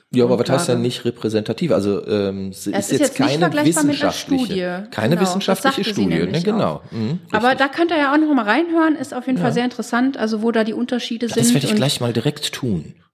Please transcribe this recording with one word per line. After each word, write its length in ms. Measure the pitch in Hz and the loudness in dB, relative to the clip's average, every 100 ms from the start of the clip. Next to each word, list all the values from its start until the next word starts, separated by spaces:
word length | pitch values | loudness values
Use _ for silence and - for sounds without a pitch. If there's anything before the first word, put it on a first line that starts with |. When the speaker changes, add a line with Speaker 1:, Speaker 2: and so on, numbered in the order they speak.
| _ | _
Speaker 1:
Ja, 120 | 123 | 2
aber 100 | 120 120 | 4 4
was 20 | |
heißt 80 | 120 | 2
Speaker 2:
Grundlage. 240 | 135 135 | 2 2
Speaker 1:
denn 100 | 120 | 0
nicht 220 | 123 - 120 | 0 -2 -4
repräsentativ? 640 | - 113 107 107 110 165 | -2 -2 0 -2 -2 0
Also, 340 | 98 101 98 - | 2 2 0 0
ähm, 440 | 104 98 98 95 | 0 0 -4 -8
es 140 | - | -8
Speaker 2:
Das 20 | 104 | -6
Speaker 1:
ist 0 | |
Speaker 2:
ist 80 | |
Speaker 1:
jetzt 260 | 196 - 135 | -4 0 -2
Speaker 2:
jetzt 200 | 285 - | -2 -2
nicht 80 | - | 0
Speaker 1:
keine 80 | - | 2
Speaker 2:
vergleichbar 440 | 151 294 302 320 | 2 2 2 2
mit 100 | 294 277 | 2 0
einer 80 | 180 | -2
Speaker 1:
wissenschaftliche, 320 | - - 269 | -2 -2 0
Speaker 2:
Studie. 160 | 220 190 180 180 214 | 0 -2 -4 -6 -8
Speaker 1:
keine 180 | - 110 | -2 0
Speaker 2:
Genau, 120 | 175 | 2
das 0 | 185 | 2
Speaker 1:
wissenschaftliche 440 | 190 - 190 269 214 | 0 0 0 0 0
Speaker 2:
sagte 80 | |
sie 60 | 208 208 | -2 0
Speaker 1:
Studie, 120 | 185 | 0
ne? 60 | 82 | 0
Speaker 2:
nämlich 200 | - 160 | 0 0
Speaker 1:
Genau. 200 | 170 220 98 | 0 0 0
Speaker 2:
auch. 180 | 73 - | -2 -8
Speaker 1:
Mhm, 280 | 113 110 175 - | -4 -4 -4 -4
Speaker 2:
Aber 160 | 214 247 | 0 2
Speaker 1:
richtig. 180 | 269 277 | 2 0
Speaker 2:
da 60 | |
könnt 180 | 330 339 | 0 0
ihr 60 | 320 | 2
ja 140 | 277 | 2
auch 60 | 302 | 2
noch 160 | 302 | 4
mal 80 | 269 | 2
reinhören, 500 | 208 254 339 330 320 285 | 2 2 2 2 2 0
ist 180 | 262 | -4
auf 120 | 247 262 | -8 -4
jeden 120 | 247 | 0
Speaker 1:
Ja. 60 | |
Speaker 2:
Fall 80 | 202 | 0
sehr 100 | 233 | 0
interessant, 540 | 247 247 220 240 269 269 | -2 -4 -4 0 0 0
also 240 | 220 220 | -2 0
wo 80 | 233 | 0
da 100 | 220 | 0
die 120 | 220 | 0
Unterschiede 520 | 220 247 240 - 226 233 | -2 -2 -4 -4 -4 -2
Speaker 1:
Das 80 | 226 | 2
Speaker 2:
sind 180 | 233 | 4
Speaker 1:
werde 120 | 240 208 | 4 2
ich 60 | |
Speaker 2:
und 40 | 214 | 2
Speaker 1:
gleich 240 | 135 - | 2 0
mal 100 | 120 | -2
direkt 400 | 113 147 143 - | 0 0 -2 -6
tun. 420 | - 123 87 - - _ | -4 -2 -2 -4 -16 _